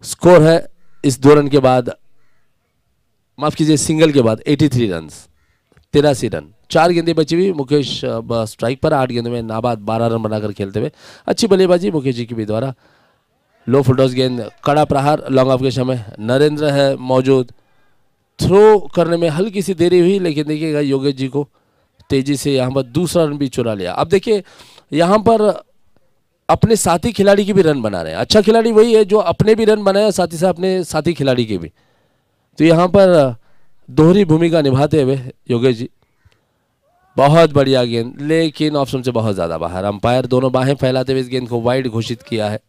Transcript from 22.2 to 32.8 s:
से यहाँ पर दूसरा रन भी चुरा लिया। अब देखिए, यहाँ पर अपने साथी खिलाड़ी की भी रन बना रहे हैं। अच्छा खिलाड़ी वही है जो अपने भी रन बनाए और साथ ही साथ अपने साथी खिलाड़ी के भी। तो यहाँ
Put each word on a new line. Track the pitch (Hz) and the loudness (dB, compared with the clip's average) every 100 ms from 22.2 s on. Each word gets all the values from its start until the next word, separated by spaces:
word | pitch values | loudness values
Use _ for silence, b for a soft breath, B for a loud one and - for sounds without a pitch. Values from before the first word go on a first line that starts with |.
| 135 139 | -2 -4
से | 147 135 | -2 -2
यहाँ | 127 | -2
पर | 135 | -4
दूसरा | 127 127 170 175 | -4 -4 -2 0
रन | 156 147 | -2 -2
भी | 139 | -6
चुरा | - 117 | -4 -4
लिया। | 107 90 | -4 -6
अब | 90 156 | -4 -2
देखिए, | 190 214 214 185 b b b b | -2 0 -4 -4 b b b b
यहाँ | 143 170 208 | -2 2 2
पर | 208 226 214 180 - _ _ _ _ _ _ _ _ | 4 2 2 -2 -8 _ _ _ _ _ _ _ _
अपने | 165 208 226 | 0 2 2
साथी | 196 170 240 | 0 -2 -2
खिलाड़ी | 202 202 202 202 | 0 2 4 2
की | |
भी | 196 | 2
रन | 165 143 | 2 0
बना | 110 92 | -2 -6
रहे | 80 | -8
हैं। | 80 | -8
अच्छा | 120 214 | 0 2
खिलाड़ी | 196 226 226 | 4 2 4
वही | 214 233 | 4 4
है | 220 202 | 4 4
जो | 208 | 2
अपने | 202 220 214 214 | 0 0 0 2
भी | 220 | 2
रन | 214 | 2
बनाए | 196 196 | 2 2
और | 214 | 0
साथ | 190 175 | 0 -4
ही | 165 | -2
साथ | 185 | -2
अपने | 165 185 185 | -2 -2 -4
साथी | 170 156 151 | -4 -4 -4
खिलाड़ी | 165 139 123 117 | -2 -2 0 -2
के | 98 | -4
भी। | 85 _ _ _ _ _ _ _ _ - | -8 _ _ _ _ _ _ _ _ 0
तो | |
यहाँ | 156 165 | 2 4